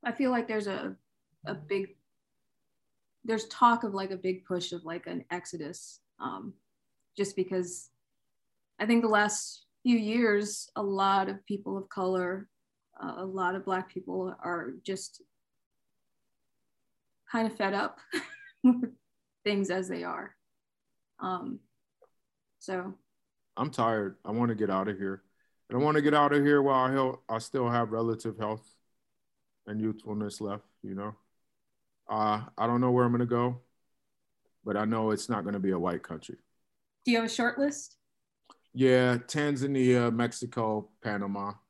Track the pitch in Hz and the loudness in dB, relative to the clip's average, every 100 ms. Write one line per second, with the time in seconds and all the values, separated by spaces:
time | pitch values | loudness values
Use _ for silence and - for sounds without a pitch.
0 | - 240 262 247 233 220 202 190 190 190 | -6 -2 2 2 0 -2 -2 -4 -6 -10
1 | _ _ _ _ - - - 196 196 - | _ _ _ _ -10 -10 -4 -4 -4 -10
2 | _ _ _ _ _ _ _ _ _ _ | _ _ _ _ _ _ _ _ _ _
3 | _ _ 226 226 220 - 240 233 233 196 | _ _ -4 -4 -4 4 4 4 0 -4
4 | 190 185 185 185 - 180 175 175 160 170 | -6 -4 -4 -6 -4 -4 -4 -10 -8 -10
5 | - 175 - 175 175 170 147 - - - | -8 -10 -8 -10 -8 -10 -10 -12 -16 -20
6 | _ _ 123 95 - - _ _ _ _ | _ _ -10 -10 -12 -16 _ _ _ _
7 | _ - 196 - 185 185 175 - - _ | _ -6 -4 -2 -2 -2 -4 -8 -18 _
8 | _ _ _ _ _ _ _ _ 214 233 | _ _ _ _ _ _ _ _ 2 4
9 | 233 214 208 208 - - _ _ 247 240 | 6 4 4 0 -8 -14 _ _ 2 4
10 | 214 226 233 202 208 - - - 202 196 | 4 2 4 4 0 -6 -10 -4 -2 2
11 | 196 196 190 196 - 202 202 196 196 - | 4 4 2 -4 -8 -8 -6 -8 -6 -4
12 | 185 185 180 190 202 _ _ _ _ - | 0 0 -2 -4 -10 _ _ _ _ -14
13 | 180 - 190 190 180 190 190 185 185 - | -12 -8 -8 -2 -2 -2 -2 -2 -2 -10
14 | 185 185 185 - - 170 120 - - 190 | -6 -6 -6 -6 -6 -6 -6 -10 -8 -8
15 | - - - _ _ _ _ _ _ _ | -8 -18 -20 _ _ _ _ _ _ _
16 | _ _ _ _ _ _ _ _ _ _ | _ _ _ _ _ _ _ _ _ _
17 | _ _ _ 233 226 220 196 196 208 - | _ _ _ -2 -2 0 -2 0 -4 -6
18 | - - - - - _ 254 247 247 - | -8 -8 -8 -16 -20 _ 4 4 0 -8
19 | _ _ _ _ 208 202 190 180 185 175 | _ _ _ _ -2 0 0 -2 -2 -6
20 | 175 175 180 - _ _ _ _ _ _ | -6 -6 -10 -16 _ _ _ _ _ _
21 | _ _ 185 180 - 202 _ _ _ _ | _ _ -6 -4 -6 -10 _ _ _ _
22 | _ _ _ _ _ _ - 185 180 190 | _ _ _ _ _ _ -6 -6 -6 -12
23 | _ _ _ _ _ - 139 135 117 110 | _ _ _ _ _ -6 -4 0 2 2
24 | 98 95 - 110 120 107 107 95 98 95 | -2 -6 -6 0 0 2 0 2 0 -2
25 | 98 98 _ _ _ _ _ 123 147 151 | -4 -6 _ _ _ _ _ 0 2 4
26 | 147 147 143 147 143 147 139 131 127 135 | 4 6 6 6 6 6 6 4 2 2
27 | 131 - _ 113 113 139 120 120 117 113 | 0 -2 _ -6 -4 0 2 2 0 0
28 | 113 113 113 101 107 110 - _ _ _ | 0 -2 -4 -4 -4 -6 -10 _ _ _
29 | _ _ _ _ _ _ - 107 110 107 | _ _ _ _ _ _ -8 -4 -2 -4
30 | - 107 104 101 107 104 - _ 98 98 | -6 -6 -6 -6 -8 -8 -12 _ -10 -8
31 | 104 104 _ _ _ _ _ _ _ _ | -8 -10 _ _ _ _ _ _ _ _
32 | _ 110 107 107 110 - 117 120 127 123 | _ 0 2 2 -2 -2 0 2 4 4
33 | 120 120 120 120 123 123 _ _ _ _ | 4 2 0 0 0 -4 _ _ _ _
34 | _ _ _ _ _ _ - 101 110 113 | _ _ _ _ _ _ -4 0 0 0
35 | 110 107 - 113 90 101 95 92 90 82 | 2 0 -2 -4 -2 -2 0 0 0 -2
36 | - 80 - - _ _ _ _ _ _ | -6 -12 -12 -18 _ _ _ _ _ _
37 | - 233 226 226 240 240 285 285 - _ | 0 2 0 0 -2 2 -2 -2 -12 _
38 | _ _ _ _ _ - _ 127 131 127 | _ _ _ _ _ -20 _ 2 6 6
39 | 123 120 120 151 147 143 139 135 127 123 | 6 2 0 -2 0 0 0 4 6 6
40 | 120 117 120 - 120 123 110 107 101 _ | 4 2 -2 -2 -8 -2 0 -2 -4 _
41 | 113 104 101 101 101 101 _ | -6 -4 -4 -4 -6 -8 _